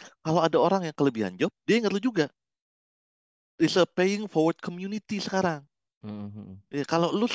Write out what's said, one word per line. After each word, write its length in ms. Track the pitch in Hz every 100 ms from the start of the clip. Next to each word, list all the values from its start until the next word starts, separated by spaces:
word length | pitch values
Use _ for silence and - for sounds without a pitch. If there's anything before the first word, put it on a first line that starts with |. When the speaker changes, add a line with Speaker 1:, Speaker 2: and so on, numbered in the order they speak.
| - _ 160
Speaker 1:
kalau 160 | 165
ada 140 | 160 160
orang 260 | 165 196 165
yang 80 | -
kelebihan 380 | 139 113 98 92
job, 120 | 165 - -
dia 100 | 220
ingat 100 | 208 196
lu 60 |
juga. 240 | 247 202 143 _ _ _ _ _ _ _ _ _ _ _ _ -
It's 160 | 160 190
a 100 | 165
paying 440 | - 190 208 214
forward 320 | 160 160 -
community 580 | - 175 196 214 - 202
sekarang. 480 | - 190 185 151 143 _ _ _ 104
Speaker 2:
Mm-mm. 560 | 107 104 104 98 98 - 143
Speaker 1:
Ya, 60 | 135
kalau 180 | 165 170 196
lu 60 | 233